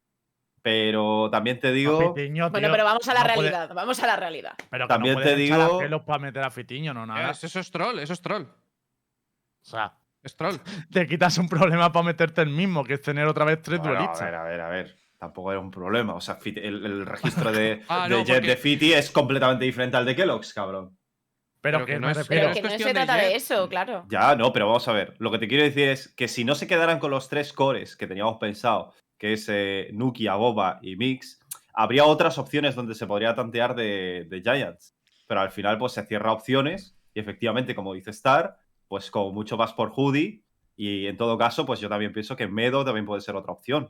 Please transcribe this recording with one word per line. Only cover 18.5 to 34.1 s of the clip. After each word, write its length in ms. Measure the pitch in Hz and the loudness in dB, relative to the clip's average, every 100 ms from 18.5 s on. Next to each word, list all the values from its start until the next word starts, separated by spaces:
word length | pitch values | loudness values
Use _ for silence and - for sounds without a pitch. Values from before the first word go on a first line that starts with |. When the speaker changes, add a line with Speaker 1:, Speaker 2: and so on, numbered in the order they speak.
| 123 | 2
Speaker 1:
Fiti 340 | 143 143 151 | 2 4 6
es 160 | 160 143 | 6 4
completamente 540 | - 139 135 127 127 | 2 2 4 4 4
diferente 320 | 127 123 123 127 | 0 -2 0 2
al 100 | 123 | 2
de 100 | 131 | 2
Kellogg's, 360 | 185 117 - | 2 0 -4
cabrón. 440 | - 98 95 92 _ _ _ _ _ _ _ | -8 -6 -8 -12 _ _ _ _ _ _ _
Speaker 2:
Pero 160 | 143 151 | -2 0
Speaker 4:
Pero 80 | 127 | -2
Speaker 2:
que 80 | |
Speaker 4:
que 60 | 143 | -2
no 80 | 127 | -2
Speaker 2:
me 40 | |
Speaker 4:
es, 60 | 151 | -2
Speaker 2:
refiero 240 | 143 160 | 0 4
Speaker 3:
Pero 120 | - | 4
Speaker 4:
pero 0 | |
Speaker 3:
que 60 | - | 2
Speaker 4:
es 40 | |
Speaker 3:
no 60 | 214 | -2
se 60 | 214 | -2
Speaker 4:
cuestión 40 | 220 | 0
de 160 | 269 262 | 0 2
Speaker 3:
trata 160 | 240 | 2
de 40 | 285 | 2
Speaker 4:
Jet. 80 | 233 | 0
Speaker 3:
eso, 320 | - 233 180 | 0 -2 0
claro. 360 | 180 196 208 - | -2 -4 -6 -4
Speaker 1:
Ya, 260 | 104 120 143 | 4 6 6
no, 160 | 117 | 4
pero 160 | 117 104 | 4 4
vamos 180 | 113 - | 4 2
a 20 | |
ver. 240 | 107 90 - | 0 -2 -4
Lo 120 | 110 | -4
que 60 | 110 | -2
te 80 | 110 | 0
quiero 160 | 135 | 2
decir 240 | 147 139 139 | 2 4 2
es 220 | 131 - | 0 -6
que 180 | - 123 | -6 -6
si 160 | - | -2
no 120 | 117 143 | -2 -2
se 120 | 165 | 0
quedaran 320 | 175 165 165 | 2 2 2
con 120 | 151 | 0
los 180 | 135 - | -4 -4
tres 240 | 147 143 | -4 -4
cores 420 | - 139 117 101 - | 0 0 0 -6 -12
que 100 | 95 | -10
teníamos 320 | 92 110 113 | -4 -2 -2
pensado, 560 | 107 101 120 104 - _ _ _ | -6 -2 0 0 -2 _ _ _
que 140 | 104 | -4
es, 140 | 110 107 | -4 -2
eh, 400 | 101 98 98 95 | -2 -2 -4 -6
Nuki, 340 | 104 127 120 107 | -4 -4 -2 0
Aboba 500 | 95 120 107 95 87 | 2 2 2 0 -2
y 120 | 92 92 | -8 -4
Mix, 440 | 127 127 - - - - _ | -4 -4 -10 -20 -18 -18 _
habría 320 | - 110 127 147 | -2 2 6 6
otras 320 | 151 165 147 | 6 2 0
opciones 380 | 131 147 147 123 | -4 -2 0 -2
donde 180 | 120 | -6
se 140 | 110 104 | -8 -4
podría 260 | 104 113 | 0 0
tantear 400 | 117 117 117 120 | 0 -2 0 0
de, 540 | 120 110 98 92 | 0 -2 -2 -4